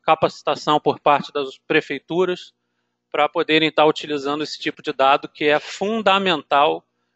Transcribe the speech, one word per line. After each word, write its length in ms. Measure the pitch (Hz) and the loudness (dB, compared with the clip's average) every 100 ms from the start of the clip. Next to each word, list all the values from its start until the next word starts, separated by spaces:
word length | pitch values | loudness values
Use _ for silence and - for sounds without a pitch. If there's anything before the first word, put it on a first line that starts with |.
capacitação 800 | - 160 160 - - 131 - 151 | -2 0 0 -2 -6 -4 0 0
por 200 | 147 - | 0 0
parte 320 | - 139 - | 2 2 0
das 260 | 143 135 - | -8 -8 -12
prefeituras 920 | - 156 - 139 - 170 180 180 - _ _ _ _ _ _ | -2 -2 -2 -10 -6 -2 -2 -4 -12 _ _ _ _ _ _
pra 180 | - 147 | -2 0
poderem 420 | 170 151 156 156 | 0 2 2 2
tá 140 | 160 156 | 2 2
utilizando 580 | - 151 147 139 151 | 2 -6 -6 -6 -6
esse 160 | 147 - | -8 -8
tipo 220 | 151 - | -10 -8
de 100 | 151 | -10
dado 380 | 147 135 147 - | 0 2 2 -2
que 160 | - 151 | -4 0
é 140 | 147 | 0
fundamental 1200 | - - 196 226 196 196 190 151 - 143 156 165 - _ _ | -2 -8 -6 -2 0 0 0 -2 0 2 2 0 -10 _ _